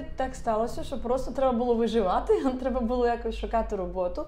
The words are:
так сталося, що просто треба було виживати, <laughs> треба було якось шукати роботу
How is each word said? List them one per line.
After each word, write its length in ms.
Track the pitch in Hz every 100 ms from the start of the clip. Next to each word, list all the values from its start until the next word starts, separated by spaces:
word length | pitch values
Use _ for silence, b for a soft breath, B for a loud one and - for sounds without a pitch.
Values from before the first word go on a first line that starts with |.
| 320 -
так 180 | 262
сталося, 500 | - 233 220 233 -
що 140 | - 226
просто 300 | 233 254 254
треба 200 | 240 262
було 220 | 226 247
виживати, 680 | 226 226 226 185 220 269 415 269
<laughs> 100 | 254
треба 200 | 269 247
було 260 | 233 247 240
якось 320 | 233 226 220
шукати 380 | 214 226 220 202
роботу 500 | 180 185 180 226